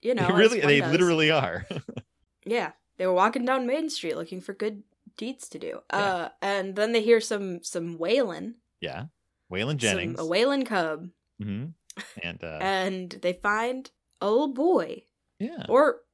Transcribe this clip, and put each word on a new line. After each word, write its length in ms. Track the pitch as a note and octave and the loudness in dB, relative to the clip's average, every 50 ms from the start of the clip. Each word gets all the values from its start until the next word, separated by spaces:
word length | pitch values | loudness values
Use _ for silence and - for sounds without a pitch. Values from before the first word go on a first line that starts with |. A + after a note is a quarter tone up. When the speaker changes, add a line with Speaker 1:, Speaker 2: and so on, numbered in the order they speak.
Speaker 1:
You 140 | - A#3 B3+ | -2 0 0
know, 120 | G#3 F3+ F3+ | 2 2 4
Speaker 2:
They 40 | |
Speaker 1:
as 60 | - F#3 | 4 6
Speaker 2:
really, 200 | A3 A3 A#3+ G3 | 6 4 4 4
Speaker 1:
one 80 | C#3+ C#3+ | 4 6
Speaker 2:
they 120 | C#3+ C#3+ | 6 6
Speaker 1:
does. 120 | - C3+ | 6 4
Speaker 2:
literally 380 | D#3 E3 F3+ F3 E3 D#3+ D#3 D3+ | 4 4 6 6 6 6 6 6
are. 360 | D#3+ C3+ B2 E2 E2+ A2 - - F#3 C3+ - - - B2 - | 4 4 2 0 -2 -6 -8 -8 -10 -10 -10 -10 -12 -12 -14
<laughs> 400 | _ _ _ _ _ _ _ - | _ _ _ _ _ _ _ -6
Speaker 1:
Yeah. 260 | G3+ A#3 A#3+ F3+ - - _ _ _ _ | -2 -2 -2 -2 -4 -8 _ _ _ _
They 100 | - F#3 | -2 0
were 60 | F#3 | 2
walking 320 | F3+ F3+ G3 A3+ A#3 C4 A#3+ | 4 4 4 4 2 0 0
down 220 | B3+ C4 C4 B3 | 0 0 0 0
Main 240 | A#3+ C4+ D#4+ D#4+ D4+ | 0 -2 -2 -2 -4
Street 260 | - - - D#3+ - | -6 -6 -4 -4 -4
looking 240 | E3 E3 - F#3 F#3 | -4 -6 -8 -10 -12
for 120 | - - | -10 -10
good 320 | G3 - G#3 G#3+ G#3 G3+ - _ _ _ _ - - | -8 -6 -6 -6 -6 -8 -14 _ _ _ _ -20 -14
deeds 320 | - A3 B3 C4+ - - - | -10 -8 -8 -8 -10 -14 -14
to 80 | - D#3 | -14 -12
do. 220 | - - - - - - | -12 -12 -12 -12 -8 -4
Speaker 2:
Yeah. 60 | - G3 | -2 0
Speaker 1:
Uh, 300 | G3+ G3 F#3 E3+ E3 - - - | 0 0 0 -2 -4 -8 -8 -6
and 360 | - G3 G3+ G3 F#3+ G3 F#3 | -4 -2 -2 -2 -4 -4 -2
then 160 | G#3 G#3+ A3+ | -2 0 2
they 100 | A#3 A3+ | 2 2
hear 180 | G#3+ A#3 A#3 A3 | 4 6 4 4
some, 420 | A3 - A3 G3+ G3 F#3 F3 E3+ | 4 0 -4 -4 -4 -6 -6 -8
some 360 | - - - F3 E3+ E3+ E3 D#3+ | -8 -8 -6 -6 -6 -6 -6 -4
wailing. 560 | E3 F#3 A#3 C#4 C#4 F#3+ E3 D#3+ F#3+ A3+ A#3+ _ _ _ _ _ | -2 0 2 2 2 0 -4 -8 -10 -12 -12 _ _ _ _ _
Speaker 2:
Yeah. 260 | F3 D3+ - F2+ C3 D#3+ _ _ _ _ _ _ _ - | -10 -10 -8 -10 -12 -12 _ _ _ _ _ _ _ -6
Waylon 180 | F2+ F#2+ A2+ C#3 | -4 -2 -2 -2
Speaker 1:
Some, 60 | D3+ C3 | -2 0
Speaker 2:
Jennings. 420 | A2 G#2 F#2+ F2 F2+ F2 - - | 2 2 2 2 0 -4 -4 -4
Speaker 1:
a 40 | E3 | -2
wailing 400 | D#3+ F3 G#3 A#3+ C#4 C#4+ C4+ B3+ | 0 0 2 2 2 2 0 -2
cub. 440 | A#3 G#3+ F#3 E3 D#3+ D#3 D#3+ F3+ F3 - _ _ _ _ - | -2 -2 -2 -2 -2 -4 -6 -10 -14 -18 _ _ _ _ -10
Speaker 2:
Mm-hmm. 240 | G2+ G#2 G2 A2 C3+ E3+ E3 _ _ - - - - - - - | -8 -6 -6 -6 -6 -8 -12 _ _ -20 -18 -16 -16 -16 -14 -12
And, 200 | - F2 - - - | -10 -10 -10 -10 -10
uh, 140 | - D#3 D#3 | -10 -8 -6
Speaker 1:
And 500 | F#3 G3 G3 F#3+ F#3+ F#3+ F#3+ F#3 F3+ F3 - G3 | -4 -2 -2 -2 -2 -4 -4 -6 -8 -10 -8 -4
they 100 | - F3+ F3+ | -4 -4 -2
find 560 | F3+ - G3+ G#3 A3 A#3 B3 C4 C4 C4 - _ _ _ _ _ - | -2 -2 -2 0 0 -2 -2 -4 -6 -10 -14 _ _ _ _ _ -4
a 100 | F#3+ G3+ | 0 2
little 220 | A3 C4 D4+ C#4 | 2 2 2 0
boy. 500 | A#3+ B3+ D#4 F4+ F4+ G#3+ D#3+ - - - - _ _ _ _ _ _ - | 0 2 2 4 4 2 2 -2 -8 -12 -14 _ _ _ _ _ _ -10
Speaker 2:
Yeah. 280 | G3+ C#4 E4+ C#4 - - | -10 -8 -8 -8 -2 2
Speaker 1:
Or 320 | A3+ C4 D4+ C#4 - - _ _ | 4 6 6 4 2 -2 _ _